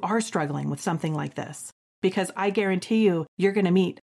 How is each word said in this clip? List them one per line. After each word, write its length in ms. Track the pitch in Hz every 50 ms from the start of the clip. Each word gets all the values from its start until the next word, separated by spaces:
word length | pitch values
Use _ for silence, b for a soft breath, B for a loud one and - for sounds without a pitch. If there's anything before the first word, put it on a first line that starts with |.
| -
are 160 | 185 214 233
struggling 500 | 220 - - 180 151 143 143 143 139 143
with 120 | 143 139
something 320 | - 190 165 156 - 160 156
like 220 | 147 147 143 -
this, 360 | - - - 147 - - - - _ _ _ _ _
because 300 | - 190 - 202 185 - -
I 140 | - 190 208
guarantee 560 | 196 220 202 196 190 180 - - 226 220 220
you, 200 | 202 175 165 156 - _ -
you're 160 | 175 196 196
gonna 180 | 208 196 175
meet 300 | 175 190 185 170 - - -